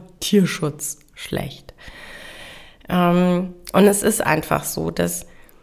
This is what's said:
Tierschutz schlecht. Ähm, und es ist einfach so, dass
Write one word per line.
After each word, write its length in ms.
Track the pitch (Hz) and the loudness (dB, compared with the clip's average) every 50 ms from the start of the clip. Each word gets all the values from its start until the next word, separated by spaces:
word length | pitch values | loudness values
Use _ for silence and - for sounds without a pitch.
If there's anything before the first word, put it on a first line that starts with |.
| - - - - | -4 -18 -14 -10
Tierschutz 800 | - - - 208 185 156 - - - 151 147 147 - - - - - _ _ | -4 2 4 4 4 2 0 -2 -6 -6 -6 -6 -10 -12 -12 -14 -18 _ _
schlecht. 600 | - - - - - - 139 - - - - - - - - - - - - - - - - - - - - - - - - - _ - - | -16 -12 -8 -6 -6 -6 -8 -12 -16 -20 -20 -20 -20 -20 -20 -20 -20 -20 -20 -18 -18 -18 -20 -20 -20 -20 -20 -20 -20 -20 -20 -20 _ -8 -2
Ähm, 680 | - 180 180 175 175 180 180 180 180 175 190 185 - - - - - | 0 2 4 4 4 4 4 4 2 0 -2 -4 -10 -14 -8 0 4
und 140 | - 196 | 6 6
es 160 | 208 202 202 - | 6 6 4 2
ist 220 | - 220 - - | 0 0 0 0
einfach 400 | - 151 156 - - 147 147 147 | 0 0 0 0 -2 -2 -2 -2
so, 260 | - - - 165 165 | -4 -6 -6 -6 -4
dass 360 | 165 - 175 175 175 - - - - - - - - - | -2 -2 -2 -2 -2 -6 -12 -14 -20 -20 -20 -20 -20 -20